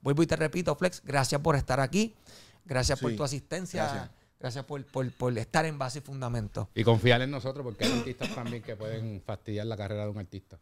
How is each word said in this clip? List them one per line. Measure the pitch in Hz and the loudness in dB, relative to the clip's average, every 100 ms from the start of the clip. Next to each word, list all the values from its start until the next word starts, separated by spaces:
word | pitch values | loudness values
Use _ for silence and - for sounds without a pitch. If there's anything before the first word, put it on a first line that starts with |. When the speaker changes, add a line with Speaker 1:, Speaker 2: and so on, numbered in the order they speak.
Speaker 1:
vuelvo | - 143 | 2 2
y | 165 | 4
te | 156 | 4
repito, | 156 175 180 147 | 0 0 0 2
Flex, | 185 - | 0 -2
gracias | - 139 131 147 | -2 0 2 2
por | 160 143 | 4 2
estar | 139 131 | 2 2
aquí, | 135 175 226 - - - - - | 4 2 2 -2 -20 -20 -20 -20
gracias | - 127 120 135 | -2 0 2 2
por | 123 | 0
Speaker 2:
Sí. | 110 | 0
Speaker 1:
tu | |
asistencia, | 143 135 - 165 180 175 | -2 -4 -6 -8 -6 -2
Speaker 2:
Gracias. | 156 139 123 - _ _ | -2 -2 -8 -16 _ _
Speaker 1:
gracias | 135 123 131 | -8 -8 -8
por, | 143 - | -10 -4
por, | 135 127 | -2 -2
por | - 123 120 | 0 0 0
estar | 113 165 160 | 2 2 2
en | 147 | 0
Base | 131 139 | -6 -6
y | |
Fundamento. | 135 139 123 120 104 - 107 - | -10 -8 -4 -2 -2 -4 -4 2
Speaker 3:
Y | |
confiar | 113 113 123 120 | 6 8 8 6
en | 131 | 4
nosotros, | 143 135 135 | -4 -6 -6
porque | 127 104 | -10 -2
hay | 117 123 | 0 0
artistas | 117 120 117 117 | -2 -6 -6 -6
también | 117 117 | -6 -8
que | 104 104 | -8 -8
pueden | 110 113 113 101 - | -6 -6 -6 -8 -8
fastidiar | 101 - 104 110 | -10 -6 -4 -4
la | 107 | -4
carrera | 98 107 | -4 -4
de | 104 | -4
un | 104 | -6
artista. | 92 98 _ - | -8 -12 _ -20